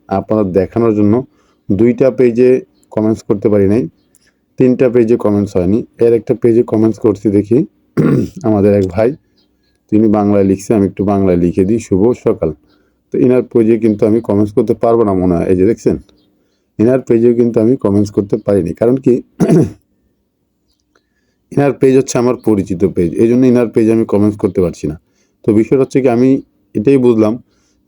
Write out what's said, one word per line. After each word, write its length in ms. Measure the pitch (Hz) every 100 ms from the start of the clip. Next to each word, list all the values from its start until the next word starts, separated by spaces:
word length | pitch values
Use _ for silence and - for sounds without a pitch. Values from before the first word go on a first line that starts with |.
| -
আপনাদের 460 | 98 98 110 98
দেখানোর 420 | 92 92 113 117 104
জন্য। 300 | 104 117 135 _ _ _ -
দুইটা 400 | 98 120 120 135
পেজে 500 | 110 123 117 127 127 - _ _
কমেন্টস 320 | - 107 107
করতে 260 | - 104 110
পারি 180 | 101 98
নাই, 200 | 110 160 - _ _ _ _ _ -
তিনটা 320 | 127 123 127
পেজে 280 | 120 113 117
কমেন্টস 400 | 104 104 98 95
হয়নি। 280 | 90 110 - -
এর 140 | 117
একটা 220 | 117 - 117
পেজে 220 | 120 113
কমেন্টস 360 | 120 110 110 110
করছি 300 | 113 98 107
দেখি, 360 | 101 101 120 - _ _ -
<clears throat> 400 | 151 139 104 -
আমাদের 300 | 117 104 101
এক 140 | 101 92
ভাই, 280 | 90 117 156 _ _ _ _ _ _ -
তিনি 180 | 107 110
বাংলায় 360 | 101 101 101
লিখছে, 300 | 98 95 -
আমি 120 | 113 95
একটু 180 | -
বাংলায় 340 | 101 98 95 87
লিখে 280 | 87 92 92
দিই, 140 | 113
"শুভ 340 | - 95 110
সকাল।" 400 | 120 117 104 82 - _ _ _ _ _
তো 60 | -
ইনার 260 | 131 127
পেজে 340 | 120 120 110 113
কিন্তু 280 | 113 104 110
আমি 160 | 113
কমেন্টস 320 | 113 101 107
করতে 200 | 104 110
পারবো 300 | 113 117 117
না 100 | 107
মনে 220 | 95 90 85
হয়, 100 | 90
এই 100 | 92
যে 100 | 95
দেখছেন, 320 | - - 85 - _ _ _ _ _ _ -
ইনার 220 | 110 131
পেজেও 320 | - 117 120
কিন্তু 260 | 120 120 117
আমি 180 | 110 131
কমেন্টস 340 | 107 98 104
করতে 260 | - 98 117
পারিনি। 360 | - 101 85
কারণ 240 | 80 113 131
কি, 260 | 135 120 - -
<clears throat> 80 | - 180 107 - _ _ _ _ _ _ _ _ _ _ _ _ _ _ _ _ -
ইনার 220 | - 139
পেজ 240 | 120 135 131
হচ্ছে 200 | 131 131
আমার 180 | 120 120 -
পরিচিত 400 | 104 92 87 92
পেজ, 280 | 80 87
এই 140 | - 113
জন্য 180 | 123 131
ইনার 240 | 123 117
পেজে 240 | 123 110
আমি 120 | 113 110
কমেন্টস 320 | 101 104 104
করতে 240 | 101 92
পারছি 260 | 87 - 76
না। 120 | 78 _ _ _ _
তো 100 | -
বিষয়টা 300 | 107 110 135
হচ্ছে 180 | 131 139
কি, 80 | 127
আমি 320 | 120 131 135 - _ _
এটাই 240 | 113 107 139
বুঝলাম 460 | 123 110 107 120 - _ _ _